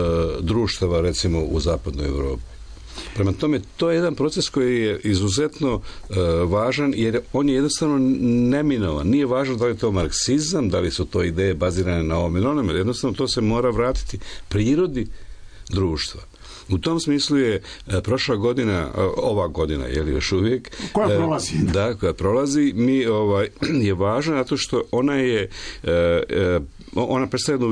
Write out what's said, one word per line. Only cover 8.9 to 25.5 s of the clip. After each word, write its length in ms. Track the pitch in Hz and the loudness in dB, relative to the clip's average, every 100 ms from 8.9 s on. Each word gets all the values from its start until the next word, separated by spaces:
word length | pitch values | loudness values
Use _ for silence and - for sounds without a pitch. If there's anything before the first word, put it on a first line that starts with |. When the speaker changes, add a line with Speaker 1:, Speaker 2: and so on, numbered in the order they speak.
| 73 80 | 0 2
Speaker 1:
Nije 180 | 139 135 | 2 2
važno 300 | 127 139 120 | 0 0 0
da 100 | 120 | 0
li 60 | |
je 60 | 110 | 2
to 140 | 117 | 0
marksizam, 800 | 95 80 - - 139 156 175 110 | 0 0 -2 0 0 0 0 0
da 100 | 90 | 0
li 120 | 87 | 0
su 140 | - 82 | -2 -2
to 180 | 95 | 0
ideje 300 | 87 82 98 | 0 0 0
bazirane 500 | 80 90 87 90 87 | 2 0 0 0 0
na 140 | 78 82 | 0 0
ovom 200 | 87 85 | 0 0
ili 80 | 120 | 0
onom, 200 | 151 104 | 0 0
jer 80 | 82 | 0
jednostavno 400 | 101 123 131 101 | 0 0 -2 -2
to 100 | 131 | -2
se 140 | - | 0
mora 280 | 110 113 123 | 2 2 2
vratiti 500 | 110 120 131 - 101 - - - | 2 0 0 -4 -8 -10 -12 -4
prirodi 580 | 104 110 147 180 131 - - - - - - - | 0 2 2 0 -2 -6 -8 -12 -14 -16 -18 -6
društva. 520 | 95 92 76 - - - - - - - | -2 0 -2 -6 -10 -18 -20 -20 -18 -4
U 80 | 95 | -2
tom 220 | 160 165 | 0 0
smislu 380 | 160 143 139 143 | 0 0 2 2
je, 240 | 123 98 - - - | 4 0 -4 -16 -4
e, 140 | 92 | -2
prošla 340 | 90 131 - 113 | 0 0 0 0
godina, 380 | 113 123 117 92 73 - | 2 2 0 0 -2 0
e, 40 | 95 76 | 0 0
ova 300 | - 104 85 | 0 0 0
godina, 380 | - 78 73 62 | -2 -2 -2 -2
je 180 | 69 | -2
li 80 | 76 | 0
još 200 | 69 - | -2 0
uvijek? 400 | 95 104 127 - - - | 2 2 0 -4 -10 -4
Speaker 2:
Koja 220 | - 214 | 0 2
Speaker 1:
E, 40 | 165 | 2
Speaker 2:
prolazi. 360 | 165 147 - 78 85 | 2 -2 -2 0 2
Speaker 1:
da, 220 | 87 110 107 | 2 0 0
koja 180 | 92 | -2
prolazi, 600 | 80 92 117 143 147 143 98 | 0 0 2 2 2 2 2
mi, 300 | 123 135 117 | 2 2 2
ovaj, 420 | 107 107 98 107 - - | 2 2 2 0 -4 -2
<clears throat> 200 | 156 107 | 2 2
je 60 | |
važna 420 | 90 98 117 151 147 | 2 2 2 0 0
zato 220 | 127 139 | 0 -2
što 240 | - 123 - | 0 -2 0
ona 240 | 120 139 139 | 0 2 2
je, 340 | 127 110 95 | 2 2 -2